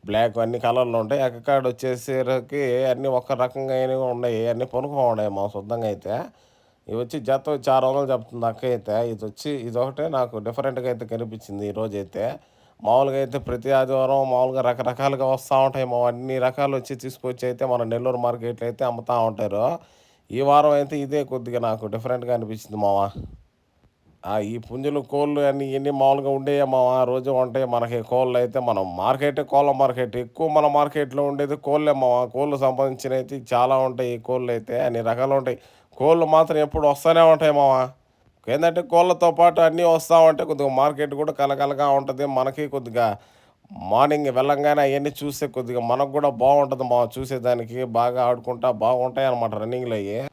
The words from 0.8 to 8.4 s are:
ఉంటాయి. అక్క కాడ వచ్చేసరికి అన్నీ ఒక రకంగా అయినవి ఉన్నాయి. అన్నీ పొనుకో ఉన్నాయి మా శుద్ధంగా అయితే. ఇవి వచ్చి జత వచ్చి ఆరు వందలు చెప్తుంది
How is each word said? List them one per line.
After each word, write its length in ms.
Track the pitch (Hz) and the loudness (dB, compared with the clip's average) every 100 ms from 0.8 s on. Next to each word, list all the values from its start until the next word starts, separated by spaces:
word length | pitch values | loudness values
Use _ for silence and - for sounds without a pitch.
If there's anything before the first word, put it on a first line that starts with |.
| 123 117 | 0 0
ఉంటాయి. 200 | 107 139 131 | -2 -2 -2
అక్క 140 | 120 117 | -4 0
కాడ 160 | 139 127 | 0 0
వచ్చేసరికి 880 | 117 131 120 113 131 123 131 113 143 139 123 131 | -4 -6 -6 -4 -4 -2 -2 -4 -4 -2 0 0
అన్నీ 160 | 123 135 127 | 0 0 -2
ఒక 160 | - 131 | -2 -2
రకంగా 320 | 123 135 135 131 | -2 -4 -4 -2
అయినవి 260 | 131 131 131 | 0 0 -2
ఉన్నాయి. 260 | 120 123 113 113 | -2 -2 -2 -2
అన్నీ 140 | 117 123 | -2 -4
పొనుకో 300 | 123 143 139 123 | -4 -4 0 0
ఉన్నాయి 180 | 110 107 98 | 2 -2 -2
మా 60 | 101 104 | -4 -6
శుద్ధంగా 320 | 101 117 113 | -8 -6 -4
అయితే. 240 | 98 92 113 226 _ _ _ _ _ - | -6 -6 -8 -8 _ _ _ _ _ -10
ఇవి 100 | 110 | -8
వచ్చి 160 | 123 156 110 | -6 -8 -2
జత 160 | 135 - 147 | -2 -2 -4
వచ్చి 140 | 123 131 | 2 2
ఆరు 120 | 131 | 2
వందలు 180 | 139 139 | 0 0
చెప్తుంది 340 | 127 117 120 | -2 -4 -4